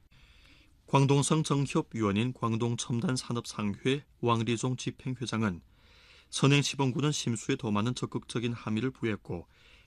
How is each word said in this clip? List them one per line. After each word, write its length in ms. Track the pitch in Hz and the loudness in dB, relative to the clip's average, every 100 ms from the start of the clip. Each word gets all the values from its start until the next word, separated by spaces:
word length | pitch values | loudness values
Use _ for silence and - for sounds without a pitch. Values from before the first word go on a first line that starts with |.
| _ - - - - - - - - | _ -20 -20 -20 -20 -20 -20 -20 0
광동성 560 | 139 135 143 135 156 | 2 6 4 4 2
정협위원인 920 | 156 143 139 160 - 113 104 98 123 | 2 0 0 -2 -2 0 2 2 0
광동첨단산업상회 1700 | 127 117 113 120 117 - 117 180 127 - 120 - - 104 95 127 143 - _ | -2 -2 0 0 -2 -2 -2 0 -2 -4 -6 -6 -4 -4 -2 -2 -2 -4 _
왕리종 560 | 120 117 113 113 131 127 | 2 2 2 0 -2 -4
집행회장은 840 | - - 131 127 123 110 110 85 - - - - - - _ | -6 -6 -8 -6 -4 0 0 -2 -10 -20 -20 -20 -20 -20 _
선행 320 | - 139 143 | 2 6 6
시범구는 520 | 135 135 135 117 147 | 4 0 0 2 0
심수에 420 | 147 - 113 - 135 | 0 -2 -2 -2 -2
더 160 | 113 | 0
많은 240 | 104 113 123 | 0 0 -2
적극적인 560 | 110 - - 123 120 | -6 -8 -6 -4 -4
함의를 400 | 117 - 107 127 | -4 -4 -2 -2
부여했고, 560 | - 117 101 - 87 - _ - - | -2 -2 -2 -6 -10 -10 _ -20 -20